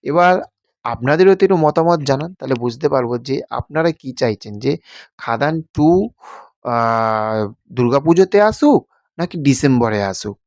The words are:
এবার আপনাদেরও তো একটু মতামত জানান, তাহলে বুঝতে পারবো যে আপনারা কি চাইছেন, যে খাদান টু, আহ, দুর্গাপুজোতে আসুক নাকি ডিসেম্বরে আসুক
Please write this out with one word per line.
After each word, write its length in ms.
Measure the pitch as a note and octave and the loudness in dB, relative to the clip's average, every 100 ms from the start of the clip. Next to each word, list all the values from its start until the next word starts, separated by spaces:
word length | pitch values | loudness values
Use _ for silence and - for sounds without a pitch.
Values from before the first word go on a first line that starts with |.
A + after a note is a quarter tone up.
এবার 380 | - D#3 F3+ F#3 - _ _ _ | -2 2 2 2 -4 _ _ _
আপনাদেরও 520 | A2+ A#2 B2 D#3 F#3 F#3+ | -10 -4 -2 4 4 4
তো 100 | F#3+ | 2
একটু 120 | F#3 | 2
মতামত 420 | D#3 D3 E3 E3+ | 2 2 0 0
জানান, 340 | C#3 C3+ E3 | 0 -4 -4
তাহলে 220 | F#3 C3 B2+ | -12 -6 -4
বুঝতে 340 | A#2+ A#2+ D3 | -4 -2 -2
পারবো 280 | C#3 A#2+ A#2+ | -2 -2 -6
যে 240 | B2 C3 - | -6 -8 -6
আপনারা 420 | A#2+ - D3+ E3 | -10 -6 -4 -4
কি 180 | D#3+ C3+ | -4 -12
চাইছেন, 460 | B2 B2 G#2 A2 G#2 | -4 -4 -4 -10 -6
যে 180 | B2+ D#3+ _ - - _ | -4 -6 _ -20 -20 _
খাদান 440 | - A#2 C#3+ D#3+ D#3+ | -6 -2 -2 -4 -8
টু, 360 | - D3+ F3+ A3 _ - - - _ | 0 2 2 0 _ -20 -20 -20 _
আহ, 880 | - A#2 A#2 A2+ A2+ A2 A2 A2 G#2 - _ | -4 -2 0 0 0 -2 -2 -4 -4 -8 _
দুর্গাপুজোতে 680 | - A#2+ C#3 D3+ E3+ F#3 G3+ | -2 0 2 2 2 4 4
আসুক 460 | G#3 G#3+ D4 A#3 - _ _ - | 2 2 2 2 0 _ _ -10
নাকি 180 | F3 E3+ | -8 -2
ডিসেম্বরে 680 | C#3 C3 C#3+ B2+ A#2 G#2+ | 0 2 2 2 2 0
আসুক 360 | G2 F#2+ G#2+ G2+ | -4 -6 -10 -14